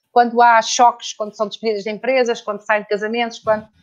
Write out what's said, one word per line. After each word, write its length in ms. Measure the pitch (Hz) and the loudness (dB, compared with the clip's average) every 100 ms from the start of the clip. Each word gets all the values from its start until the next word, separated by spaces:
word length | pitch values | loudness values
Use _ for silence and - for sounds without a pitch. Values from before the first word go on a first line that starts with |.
| _ | _
quando 320 | 240 240 226 | 0 2 4
há 180 | 240 226 | 4 4
choques, 500 | 220 - 240 240 - | 2 4 4 2 -6
quando 240 | - 208 214 | -10 -10 -6
são 100 | 208 | -8
despedidas 380 | - 220 202 | -6 -6 -4
de 60 | 196 | -6
empresas, 500 | 208 233 262 240 226 | -6 -2 0 0 -4
quando 200 | - 208 | -8 -8
saem 200 | - 214 | -2 -2
de 60 | 202 | -2
casamentos, 500 | 208 214 233 233 - | -6 -4 -4 -4 -4
quando, 300 | 220 214 220 _ | -4 -4 -6 _